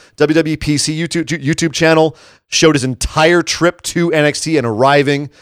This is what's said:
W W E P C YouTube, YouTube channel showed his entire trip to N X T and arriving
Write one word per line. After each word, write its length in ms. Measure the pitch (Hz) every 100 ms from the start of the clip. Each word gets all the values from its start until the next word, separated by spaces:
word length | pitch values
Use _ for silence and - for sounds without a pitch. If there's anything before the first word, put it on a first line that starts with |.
| _ -
W 180 | 147
W 180 | 160 156
E 40 | 151
P 200 | - 143
C 240 | - 156
YouTube, 240 | 170 170
YouTube 480 | 156 165 139 165 170
channel 420 | - 165 160 160 - - _ _
showed 260 | - 165
his 100 | 147
entire 580 | 131 120 - 156 160 175
trip 380 | 160 - 170 175
to 300 | - 175 170
N 120 | 160 147
X 160 | 135
T 160 | 156 160
and 80 | 120
arriving 640 | 107 135 143 139 143 143 -